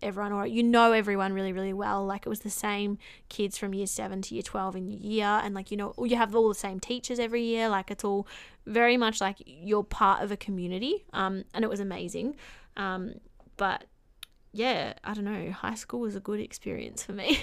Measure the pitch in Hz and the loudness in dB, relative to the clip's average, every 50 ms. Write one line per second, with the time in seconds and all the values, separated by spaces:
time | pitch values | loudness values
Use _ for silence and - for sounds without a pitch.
0 | - 208 185 196 208 202 208 202 202 - 220 233 233 233 233 233 233 233 226 220 | -6 -6 -4 -4 -4 -2 -2 -2 -2 0 2 4 6 6 8 8 10 10 8 6
1 | 202 208 202 196 190 196 190 196 190 190 180 190 190 196 190 196 202 208 196 196 | 4 2 2 2 2 0 0 0 -2 -2 -2 -2 -2 -2 -2 -2 -2 0 0 0
2 | 196 196 196 202 - - 214 - - 208 - - - 208 202 202 208 202 202 - | 0 -2 -4 -4 -4 -4 -6 -4 -4 -6 -6 -4 -2 -2 -2 0 0 -2 -2 -4
3 | - - - - - - - - 208 196 - - 208 196 190 196 202 190 - - | -6 -14 -20 -20 -20 -12 -4 -2 -2 -2 -2 -4 -4 -4 -2 -2 -2 -4 -4 -4
4 | 220 196 190 190 202 - 226 220 - - - 208 190 190 190 190 185 202 208 - | -6 -4 -6 -6 -6 -6 -6 -6 -6 -4 -4 -2 -2 -2 -4 -4 -6 -8 -8 -8
5 | 214 208 214 214 208 202 208 220 220 208 196 190 196 - 208 208 202 196 - - | -6 -2 0 2 4 4 4 2 2 0 -4 -6 -6 -6 -6 -4 -4 -6 -4 -4
6 | 247 233 240 240 233 208 208 233 226 214 196 - - 196 190 185 - - 247 247 | 0 2 4 2 2 4 6 6 6 6 4 2 -4 -6 -6 -6 -4 -4 -4 -4
7 | - - 247 240 233 226 233 240 233 226 226 226 226 220 208 190 190 - 208 - | -4 -4 -2 -2 -2 0 0 0 0 0 0 2 2 2 2 0 0 -4 -6 -4
8 | - 202 196 202 202 - - - - - - _ - - 214 233 240 240 247 247 | -2 0 0 0 -2 -4 -10 -16 -18 -20 -20 _ -12 0 4 6 6 8 6 6
9 | 233 220 220 - 202 190 196 - - - 127 151 175 202 208 208 202 - - - | 4 2 2 2 0 -2 -2 -4 -12 -20 -18 -12 -2 2 2 2 2 0 2 4
10 | 214 196 196 - - 202 202 - - - 196 185 180 175 180 185 240 285 415 392 | 6 6 6 4 2 -2 -4 -6 -4 -4 -4 -2 -2 -2 -2 -2 0 -2 -2 -2
11 | - - - - 190 190 190 190 - - - - 220 - - 202 196 190 180 185 | -4 -6 -2 0 0 0 -2 -4 -6 -6 -2 -2 -2 0 0 -2 -4 -4 -4 -6
12 | 175 175 - 170 202 269 294 - - - - - - - - 208 196 190 185 185 | -6 -6 -4 -4 -4 -4 -6 -8 -14 -18 -20 -20 -20 -12 -8 -6 -4 -4 -4 -4
13 | 180 - - - - - - - - - - - 202 196 - - - - _ _ | -6 -8 -10 -12 -18 -20 -20 -20 -20 -20 -4 -2 0 0 0 -2 -6 -12 _ _
14 | _ _ _ _ - - _ _ _ - - 202 233 262 233 - - - - - | _ _ _ _ -20 -20 _ _ _ -10 -4 -2 0 2 2 0 -2 -4 -6 -8
15 | - - 208 208 202 202 214 - - - 190 - - 208 220 214 - - 240 240 | -8 -8 -6 -4 -4 -4 -4 -4 -6 -6 -6 -6 -6 -6 -6 -6 -8 -8 -6 -4
16 | 233 214 202 196 196 - 208 208 - - - - - 208 185 - - - - - | -4 -4 -4 -6 -6 -4 -4 -4 -6 -8 -12 -10 -8 -8 -6 -6 -8 -8 -10 -10
17 | - - 196 202 - - 302 - | -8 -8 -8 -4 2 2 2 2